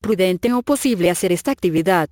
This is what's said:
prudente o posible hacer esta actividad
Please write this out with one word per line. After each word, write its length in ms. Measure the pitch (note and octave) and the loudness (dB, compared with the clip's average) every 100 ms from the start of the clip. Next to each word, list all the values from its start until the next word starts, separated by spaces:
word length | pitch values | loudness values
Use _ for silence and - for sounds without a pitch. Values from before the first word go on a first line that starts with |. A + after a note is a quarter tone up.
prudente 500 | G#3+ G3 F#3 F3+ A#3+ | -2 0 0 0 0
o 120 | B3 | -2
posible 460 | A#3+ C#4+ C4+ G#3 F3 | 0 0 0 0 0
hacer 220 | F3 F#3 | 0 -2
esta 200 | F3 - | -2 -2
actividad 580 | C#4 F3+ D#3+ E3 F3+ D#3 | -2 -2 0 2 0 0